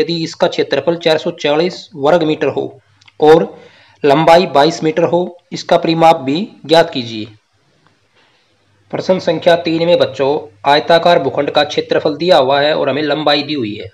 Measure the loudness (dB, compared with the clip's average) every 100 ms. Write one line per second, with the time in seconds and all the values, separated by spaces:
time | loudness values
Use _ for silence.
0 | -2 -4 -6 -4 -2 -2 -4 -2 -2 -2
1 | 0 -2 -2 -6 -2 0 -2 -6 -16 -4
2 | 0 2 0 -2 -4 -4 -6 -10 _ _
3 | _ 0 6 6 4 -6 -20 _ _ _
4 | 0 2 6 4 4 2 0 0 -4 0
5 | 0 0 -4 -10 _ -12 -2 0 0 2
6 | 4 4 0 -4 -6 -10 0 2 2 -2
7 | -10 -10 -12 -16 _ _ _ _ _ _
8 | _ _ _ _ _ _ _ _ _ -6
9 | -2 -2 -2 -2 2 2 2 -2 2 2
10 | 0 -2 -2 -2 -6 _ 0 0 4 2
11 | 4 2 0 -4 -2 -2 -2 -4 -4 -2
12 | -2 -2 2 2 2 0 0 -2 -2 -4
13 | -4 -2 0 -2 -2 -6 -6 -8 -14